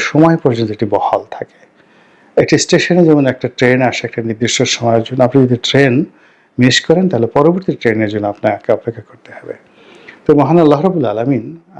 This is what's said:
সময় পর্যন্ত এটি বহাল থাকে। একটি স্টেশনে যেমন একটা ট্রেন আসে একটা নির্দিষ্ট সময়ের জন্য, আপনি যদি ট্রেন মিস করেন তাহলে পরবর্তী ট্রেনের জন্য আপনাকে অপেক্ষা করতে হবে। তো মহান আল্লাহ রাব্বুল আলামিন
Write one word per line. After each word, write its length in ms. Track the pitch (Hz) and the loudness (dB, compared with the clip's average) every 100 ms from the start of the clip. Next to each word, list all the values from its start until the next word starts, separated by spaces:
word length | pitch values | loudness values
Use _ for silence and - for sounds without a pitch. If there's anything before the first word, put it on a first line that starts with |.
| - | 0
সময় 280 | 147 165 165 | 2 2 2
পর্যন্ত 260 | 139 117 113 104 | 0 -2 -4 -4
এটি 100 | 107 101 | -4 -2
বহাল 260 | - 101 - - | -2 -4 -6 -12
থাকে। 240 | - _ _ _ _ _ _ _ _ - | -14 _ _ _ _ _ _ _ _ -2
একটি 180 | 131 156 | 0 0
স্টেশনে 380 | - 170 - 180 165 | 2 0 2 2 4
যেমন 160 | 147 135 | 4 2
একটা 140 | 123 123 - | -2 -6 -2
ট্রেন 220 | 123 127 123 | 0 2 0
আসে 120 | 113 117 | -4 -8
একটা 120 | - 113 | -8 -8
নির্দিষ্ট 300 | 107 117 - 123 - | -4 -4 -2 -4 -2
সময়ের 280 | 117 113 110 | 0 0 -2
জন্য, 120 | 131 123 | -2 0
আপনি 100 | 139 127 | 2 2
যদি 120 | 120 - | 0 0
ট্রেন 260 | 135 139 123 185 _ _ _ _ - | 0 2 0 -2 _ _ _ _ 0
মিস 200 | 127 - - | 2 2 0
করেন 180 | 165 185 | 0 2
তাহলে 160 | 117 117 139 | 0 0 2
পরবর্তী 340 | 151 180 185 139 | 2 2 -4 -4
ট্রেনের 280 | 120 107 107 | -2 -2 -2
জন্য 120 | 104 104 | -4 -6
আপনাকে 360 | 101 107 101 - 107 | -4 -4 -4 -2 -4
অপেক্ষা 260 | - 110 - | -4 -12 -16
করতে 200 | - - - | -20 -20 -20
হবে। 180 | - - _ _ - - - - - | -18 -18 _ _ -20 -20 -20 -4 2
তো 40 | 143 | 2
মহান 180 | 143 170 156 | 4 4 4
আল্লাহ 140 | 143 | 4
রাব্বুল 260 | 180 170 120 | 0 0 -2
আলামিন 320 | 107 123 131 120 165 _ - | -2 -2 -2 -4 -14 _ -6